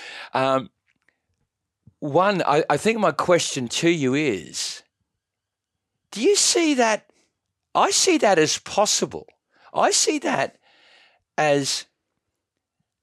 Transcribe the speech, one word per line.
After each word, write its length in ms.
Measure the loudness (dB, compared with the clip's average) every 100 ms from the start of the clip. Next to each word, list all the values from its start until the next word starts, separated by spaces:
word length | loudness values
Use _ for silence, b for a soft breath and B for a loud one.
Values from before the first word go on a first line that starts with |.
| B B B
Um, 380 | -2 0 0 -4 _ _ _ _ _ _ _ _ _ _ _ _ _
one, 440 | -2 0 2 2
I, 220 | 2 2 2
I 60 | 0
think 220 | 0 0
my 140 | 0
question 560 | 0 2 2 2 -4 -6
to 220 | -2 0
you 240 | 2 0
is, 680 | 0 0 -4 -6 -10 -10 -10 -18 _ _ _ _ _ _ _ _ _ _ _ _
do 120 | -2
you 140 | 0 2
see 380 | 2 2 2
that? 360 | 2 2 0 -6 _ _ _ _ _ _
I 160 | 0 2
see 280 | 2 2 2
that 200 | 4 4
as 200 | 2 -2
possible. 680 | -4 -2 0 0 -4 -8 -16 _ _ b b
I 160 | -2 0
see 280 | 2 0 -2
that 360 | -2 -2 -4 -8 b b b b b b _ -2
as 500 | 0 0 0 -6 -10 _ _ _ _ _ _ _ _ _ _ _